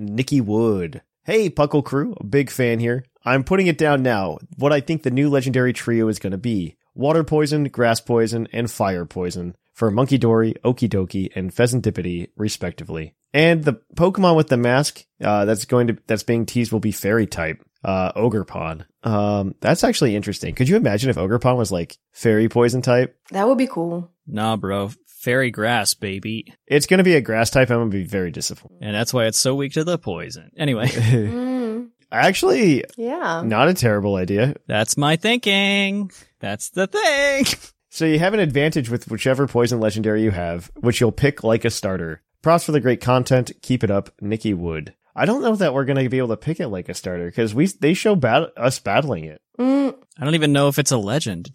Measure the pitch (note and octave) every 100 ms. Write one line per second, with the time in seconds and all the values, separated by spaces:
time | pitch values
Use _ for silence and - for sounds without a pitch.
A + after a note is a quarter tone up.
0 | G#2 G#2 C3 D3 G#2+ G#2 A#2 G2+ E2+ -
1 | - _ - G#3+ G#3 - D3 D3+ C3+ C3+
2 | F#3+ A3 G#2 C#3 C3+ - B2 A#2 A#2 B2
3 | B2+ _ - C3 C3 F#3+ F#3+ D#3 D#3 C#3+
4 | B2+ A2 F#2+ D#2 - - C3+ D3+ C3+ D#3+
5 | C3+ B2+ D3 C#3 B2+ B2+ B2+ A#2+ - A#2
6 | A2 G#2+ G2 F#2 A#2+ G#2+ E2 - _ -
7 | C3 D#3+ D#3 D#3 D3+ D3+ C#3+ - A#2+ A2+
8 | - A#2 A2+ A2+ A2+ A2 A#2+ - G2+ F#2
9 | E2+ - F2+ F2 F2 F2+ _ - A2+ G2+
10 | C3 C3+ A#2 A2+ A2+ - A#2+ B2+ A2+ G2+
11 | F#2 G2 F#2+ - F#2 - A#2+ B2 G#2+ F#2
12 | F2+ F2 F2 - G#2+ - F2+ E2 D#2+ D#2+
13 | D#2 _ _ C#3+ E3 E3 D3+ A2+ _ -
14 | E3+ G3 F#3 D#3+ D#3 B2 A#2+ B2+ D3 -
15 | - - G#2 G#2 G2+ A2 - B2 A#2+ A2+
16 | - A2 - A#2 A2 A#2+ A#2 A2+ G#2+ G2
17 | G2 A2+ G#2 - E2 D#2+ _ _ - F#2+
18 | F#2 - A2+ G#2 F#2 F#2 E2 D#2+ - _
19 | - G#2+ G#2 G#2 F#2+ - - E3+ D#4+ A3+
20 | C#3 G#2 G#2 G2 F2+ - B2+ G3+ C3+ G#2
21 | B2+ F#2+ F#2 A#2 B2+ B2 G#2+ F#2 E2+ -
22 | _ - A#2 G#2+ A2+ A#2+ A#2+ B2+ B2+ B2
23 | B2+ _ _ F#3 G#3 C4 B3+ - E3+ E3+
24 | F3 _ - G#2 A2 A2 F#2+ G2 G2+ A#2+
25 | _ - - B2 C3 G#2+ G#2+ A#2+ G2+ -
26 | G#2 F#2+ G#2 A2+ - - - D3 D3 F#3
27 | F#3 E3 A#2 A2+ A2+ C#3 B2+ A#2+ A#2 G2
28 | F2 G2+ F2+ D#2 - - - - G#2 G#2
29 | A#2 B2+ A2 G#2+ C3+ C3+ C#3 D#3+ D#3 E3+
30 | - E2+ E2 - E2+ - D3+ A#2 B2 A#2+
31 | A2+ A#2+ G#2+ A#3+ B3+ B3+ A#3+ A3 A#3+ _
32 | _ A3 B3+ D4 F#4 D#4+ G#3 C3+ - -
33 | A#3 D#4 G3+ E3 B2 G#2+ C#3+ F3+ A#2+ G#2
34 | G2+ G2 F2+ G2+ B2+ - - A2+ A2 -
35 | D3 E3 G#3+ A#3+ A3 G3 G3 G3+ G3 G3+
36 | G3 - - _ G#2 G2+ - - F#3+ G#4
37 | G#4 C#4+ C#4+ C#4 C#4 - - _ _ -
38 | D#3+ D#3 F3 G#3+ E3+ C3+ D3+ D#3+ A#2 A#2+
39 | - A2+ C3+ C3 C#3 A#2+ A#2+ A#2+ A2 G#2+
40 | G#2+ G#2+ A2 F#2 F2 E2+ - - G#2+ A#2
41 | A#2 - C#3 - A2 A2+ A#2 - G2+ F#2
42 | E2 D#2+ _ _ - E3+ - D3+ B2 A#2
43 | - B2+ B2 C3 B2 - - - G#2 G2+
44 | G2 - G2+ A2 A2 F#2+ E2+ D#2+ D#2 -
45 | _ - C#3 C4 B3 G#3+ F3+ C3 C3+ C#3
46 | C3 C3 B2+ G#2+ - D#3+ D#3 G2 F2+ F#2
47 | - F2+ F2 F2 A#2 G#2+ F#3 - C#3 F#3
48 | G#3+ G3+ B2 B2 E3 - A#2+ C3 - G#2
49 | D3 G2 D#2 D2+ _ - B3+ C#4 C#4 -
50 | _ - C#3 E3 D3+ C#3+ C#3+ C#3 C#3 B2+
51 | G2+ C3 C#3 F2 E2+